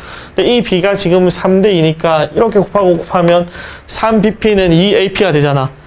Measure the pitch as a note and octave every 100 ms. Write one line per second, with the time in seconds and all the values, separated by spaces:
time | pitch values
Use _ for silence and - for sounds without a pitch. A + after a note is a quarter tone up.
0 | - - - - F#3 A#3+ - F#3 F#3+ G3
1 | F3 F3+ F3+ F3 F#3+ F#3+ G#3 F3+ D#3+ D#3
2 | E3 D#3+ D3 - A3+ A3 F3 G3+ F#3 E3+
3 | - F#3+ E3+ F3 F3 - - - - -
4 | A3 A3 G3+ G#3 A3 G3+ F#3 E3 G3 F#3
5 | G3 F#3+ G3 D3+ D3 C#3+ C3+ -